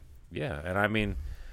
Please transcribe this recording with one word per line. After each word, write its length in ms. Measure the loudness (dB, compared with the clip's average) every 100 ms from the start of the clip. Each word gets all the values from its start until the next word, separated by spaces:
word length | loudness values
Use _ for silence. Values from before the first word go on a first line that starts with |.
| -20 -20 -10
Yeah, 280 | -4 -4 -2 0
and 120 | 4
I 100 | 4
mean, 280 | 4 2 0 -4 -8 -10